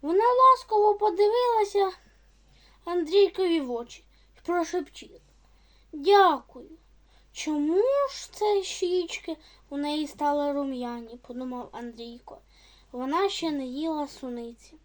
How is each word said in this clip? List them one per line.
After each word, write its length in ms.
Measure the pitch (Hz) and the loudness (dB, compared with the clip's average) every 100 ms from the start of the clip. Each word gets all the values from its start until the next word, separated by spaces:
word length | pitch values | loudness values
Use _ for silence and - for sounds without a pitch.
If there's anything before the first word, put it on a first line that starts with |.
Вона 300 | 285 359 466 | 0 2 4
ласково 600 | 494 523 523 - 427 415 | 6 6 6 2 2 4
подивилася 960 | 415 415 359 415 480 494 453 403 403 392 370 _ _ _ _ _ _ _ _ | 4 0 2 2 4 2 2 0 2 0 -2 _ _ _ _ _ _ _ _
Андрійкові 760 | - 359 311 381 392 - 370 330 | -4 -2 2 4 4 4 0 0
в 100 | 262 | -2
очі 340 | 240 240 - _ _ _ _ | -6 -8 -16 _ _ _ _
і 100 | - | -4
прошепчила: 760 | 349 320 359 277 - - - _ _ _ _ _ _ _ | -2 0 -4 -6 -14 -20 -20 _ _ _ _ _ _ _
«Дякую». 800 | 311 285 403 381 262 - - - 320 _ _ _ _ _ | -6 4 6 6 2 -6 -20 -20 -20 _ _ _ _ _
«Чому 500 | - - 302 294 359 480 554 554 | -12 -4 -2 2 2 2 2 0
ж 220 | 539 - | -4 -16
це 300 | - 415 403 | -4 0 0
щічки 760 | 370 - 359 359 339 - - 320 - _ _ | -2 -6 -2 -2 -2 -8 -10 -12 -12 _ _
у 80 | 285 | -6
неї 300 | 294 302 294 | -4 -4 -6
стали 460 | - 294 294 285 | -2 0 0 0
рум'яні?» — 640 | 285 277 262 240 240 226 240 - | -2 -4 -6 -8 -10 -14 -18 -14
подумав 420 | 247 254 247 240 | -12 -10 -10 -12
Андрійко. 680 | - 240 226 233 240 - - _ _ - _ _ | -12 -14 -14 -16 -16 -20 -20 _ _ -20 _ _
«Вона 360 | 247 262 320 392 | -10 -4 0 -2
ще 220 | 392 320 | -2 -4
не 160 | 294 262 | -4 -6
їла 420 | 254 320 311 285 | -6 -4 -4 -6
суниці». 680 | - 262 240 233 233 - 311 | -10 -12 -10 -12 -16 -20 -20